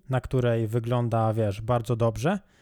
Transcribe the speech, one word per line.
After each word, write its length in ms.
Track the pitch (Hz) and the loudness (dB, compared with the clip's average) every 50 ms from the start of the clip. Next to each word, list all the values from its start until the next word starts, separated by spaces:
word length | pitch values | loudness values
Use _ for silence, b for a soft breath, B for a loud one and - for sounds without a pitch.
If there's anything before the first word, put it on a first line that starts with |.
| _ - | _ -4
na 120 | 131 127 | -4 -4
której 460 | - - - 131 120 120 117 113 113 107 | -2 -2 0 0 2 2 2 2 0 0
wygląda, 680 | 110 123 113 117 123 123 120 117 110 117 110 110 110 | -2 -2 -2 0 0 0 0 0 2 2 2 2 2
wiesz, 280 | 110 110 104 98 104 | 2 0 0 -2 -4
bardzo 340 | 110 110 123 120 110 - 123 | -2 -2 0 0 0 -2 0
dobrze, 440 | 110 117 117 107 107 110 160 202 190 b b b b | 0 0 0 0 0 0 0 -2 -2 b b b b